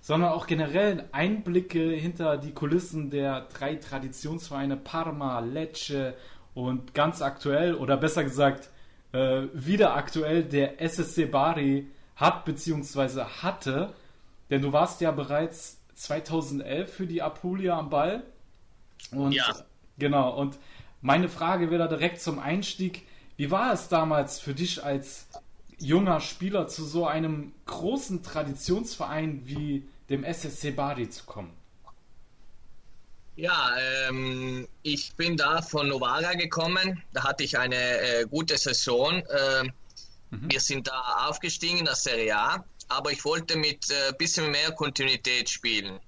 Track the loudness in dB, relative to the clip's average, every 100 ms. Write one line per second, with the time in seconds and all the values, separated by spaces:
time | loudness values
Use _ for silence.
0 | 2 4 4 2 0 0 2 4 4 2
1 | -4 0 0 0 2 0 2 0 2 0
2 | -2 0 0 0 -2 -4 2 2 0 -6
3 | -4 -2 0 -2 -6 -6 -4 -4 -6 -6
4 | -6 -8 -6 -6 -6 -4 -2 -4 -4 -4
5 | -4 -4 -2 -2 -2 -4 -6 -8 -4 -2
6 | -4 -6 -16 -18 -14 -6 -2 -2 -4 2
7 | 2 2 -2 -2 2 4 4 2 2 4
8 | 4 2 0 4 4 4 -8 -20 -20 -20
9 | -6 2 4 4 0 -6 0 6 6 6
10 | -2 -2 2 4 4 2 2 2 -2 0
11 | 0 2 2 4 4 4 4 2 0 -16
12 | -20 4 4 4 -4 -4 -2 -2 -2 0
13 | 0 0 -6 -4 -4 -2 -2 -2 -2 -6
14 | -20 -20 -20 -20 -2 0 4 4 2 2
15 | 0 0 0 0 0 -6 -12 -14 -20 -14
16 | -4 -4 -2 -4 -2 -6 -4 -4 -4 -6
17 | -4 -2 -4 -4 -4 0 0 0 2 2
18 | 2 0 -8 -20 -20 -20 -20 -20 -20 -20
19 | -8 0 2 4 2 0 -10 -20 -20 -2
20 | 2 4 4 2 -4 -4 -18 -18 -20 -6
21 | 4 4 4 0 0 2 2 2 2 2
22 | 0 0 -4 -4 -2 -2 -2 -2 -4 -4
23 | -18 -20 -20 -6 0 2 2 0 2 2
24 | 4 2 2 -4 -6 -4 -2 -2 -2 -2
25 | -4 -14 -16 -18 -18 -20 -18 -10 2 4
26 | 6 2 0 -6 -2 0 -2 -6 -4 0
27 | 2 2 0 -2 -6 -14 -12 -4 -2 -2
28 | -2 -6 -4 -4 -4 -4 0 0 0 -6
29 | -4 -2 -2 -4 -6 -6 -2 -2 -4 -20
30 | -4 -2 -2 -4 -6 -6 -4 -2 -2 -2
31 | -6 -8 -14 -12 -12 -16 -20 -20 -20 -20
32 | -20 -20 -20 -18 -16 -16 -14 -16 -14 -18
33 | -16 -18 -14 -4 0 2 2 2 0 0
34 | 0 -2 -2 -4 -4 -6 -8 -8 -4 -2
35 | -4 -4 -2 2 2 2 0 -2 0 0
36 | 0 0 0 0 -2 0 2 2 0 -2
37 | -6 -2 -2 0 0 2 2 2 2 2
38 | 2 2 2 0 0 2 2 0 2 4
39 | 4 2 0 2 4 2 0 -4 -18 -18
40 | -18 -20 -12 -8 -2 0 2 0 -2 -4
41 | 0 0 0 0 -4 -2 0 0 2 0
42 | 0 0 2 2 2 0 -6 -18 -4 -2
43 | 0 -2 0 0 0 0 0 -2 -2 0
44 | 0 0 0 2 0 2 0 0 -4 0
45 | 2 2 2 0 0 -2 0 0 -2 -10